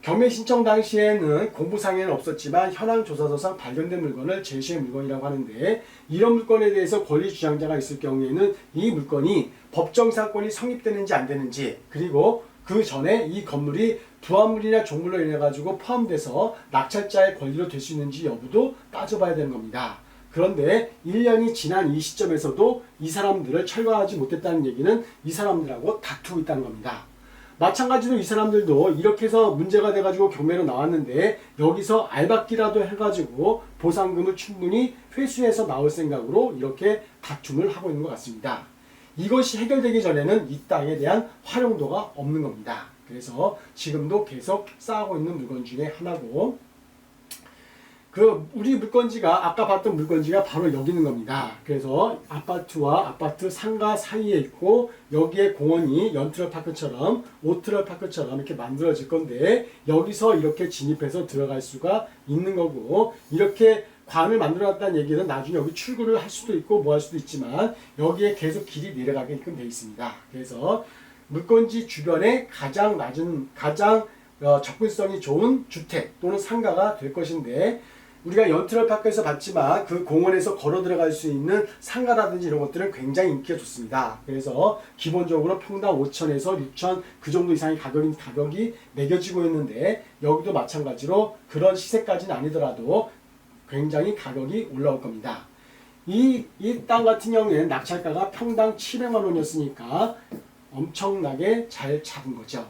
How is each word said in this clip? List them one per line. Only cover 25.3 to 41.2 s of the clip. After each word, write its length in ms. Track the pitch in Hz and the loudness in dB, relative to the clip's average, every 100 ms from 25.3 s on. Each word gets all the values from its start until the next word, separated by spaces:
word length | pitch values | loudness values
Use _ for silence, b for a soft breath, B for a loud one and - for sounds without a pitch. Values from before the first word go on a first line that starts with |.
사람들하고 680 | 170 202 175 143 120 156 220 | -4 0 0 -2 -4 -4 -4
다투고 400 | - 143 - 175 | -6 -12 -6 -6
있다는 220 | 156 143 | -2 -4
겁니다. 420 | 123 110 110 - - - B B B B | -4 -8 -10 -10 -14 -20 B B B B
마찬가지로 580 | 170 190 247 254 240 247 | 2 2 2 2 4 0
이 60 | |
사람들도 680 | 180 214 220 208 170 143 180 | 2 2 4 4 6 6 6
이렇게 340 | 151 202 208 220 | 4 2 2 2
해서 260 | 226 220 | 6 4
문제가 400 | 143 180 208 208 | 4 2 4 4
돼가지고 380 | 196 190 185 196 | 2 2 4 2
경매로 360 | 147 151 175 156 | 4 0 2 0
나왔는데 720 | 120 151 165 127 131 202 214 B - | 0 0 0 0 2 2 0 B 2
여기서 460 | 151 185 202 220 | 2 2 2 2
알박기라도 800 | 220 139 165 226 - 226 214 208 | 2 0 2 2 2 0 2 2
해가지고 800 | 185 202 208 180 143 127 170 226 B B | 0 0 -2 0 -4 0 2 2 B B
보상금을 560 | 160 170 185 175 185 185 | 0 2 0 2 0 -2
충분히 580 | - 190 180 214 254 B B - | -8 -4 0 2 2 B B -4
회수해서 480 | 269 - 240 220 220 | -4 2 2 2 0
나올 240 | 135 147 | 2 0
생각으로 640 | 156 151 139 117 175 247 135 | 2 -2 -2 2 2 2 0
이렇게 460 | 135 135 190 214 B B | -6 0 2 2 B B
다툼을 480 | - 147 - 139 196 | -14 -14 -6 0 0
하고 200 | 190 180 | 0 -4
있는 140 | 147 | -4
것 60 | 160 | -6
같습니다. 580 | 180 - 110 110 110 - _ B B B - | -8 -12 -10 -8 -8 -10 _ B B B -8
이것이 420 | 196 254 254 214 | 0 2 2 -2
해결되기 460 | 233 277 233 226 | 0 2 2 2
전에는 480 | 185 151 147 214 147 | 2 2 4 2 0
이 80 | 143 - | -10 -2
땅에 300 | 160 143 147 | -2 0 -2
대한 300 | 139 214 | 2 2